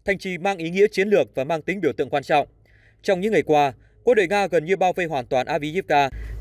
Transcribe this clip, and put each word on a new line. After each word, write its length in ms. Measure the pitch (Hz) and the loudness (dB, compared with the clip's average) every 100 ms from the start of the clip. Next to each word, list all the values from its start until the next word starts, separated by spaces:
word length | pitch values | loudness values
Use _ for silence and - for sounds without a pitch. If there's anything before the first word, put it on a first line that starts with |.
| - | -6
thành 120 | 190 | -6
trì 200 | 190 180 | -6 -6
mang 200 | 185 196 | -4 -4
ý 120 | 165 | -4
nghĩa 180 | 180 202 | 2 2
chiến 160 | - 202 | 2 2
lược 280 | 196 127 - | 2 2 -2
và 80 | |
mang 180 | 135 165 | -4 -4
tính 200 | 151 190 | -4 -2
biểu 120 | 160 | -2
tượng 160 | 117 135 | -2 -2
quan 140 | 147 | -4
trọng. 240 | - 156 131 _ _ _ _ _ | 0 0 0 _ _ _ _ _
Trong 200 | - 185 | -2 0
những 100 | 202 | 0
ngày 120 | 190 | 0
qua, 300 | 147 151 143 - _ _ | 2 2 2 -2 _ _
quân 120 | - 240 | 2 2
đội 120 | 175 | 2
Nga 200 | 202 196 | 0 0
gần 180 | 170 156 | 0 0
như 100 | 185 | 0
bao 180 | 185 | 0
vây 120 | 175 170 | 0 -4
hoàn 200 | 151 120 | -4 -2
toàn 200 | 131 127 | -2 -2
Avdiivka, 640 | 156 147 170 - 147 139 - - - | -4 -4 -6 0 2 2 -2 -12 -4